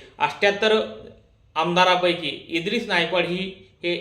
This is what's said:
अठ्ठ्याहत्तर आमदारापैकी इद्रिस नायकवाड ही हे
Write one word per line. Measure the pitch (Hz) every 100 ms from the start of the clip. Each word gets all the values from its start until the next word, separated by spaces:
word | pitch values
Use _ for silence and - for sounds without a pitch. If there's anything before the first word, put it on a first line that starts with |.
| - -
अठ्ठ्याहत्तर | 147 - 202 202 220 220 - - - - _ _ _ 156
आमदारापैकी | 165 175 180 180 180 170 151 131 -
इद्रिस | 165 175 233 196
नायकवाड | 180 165 180 170
ही | 180 190 - - _
हे | 175 170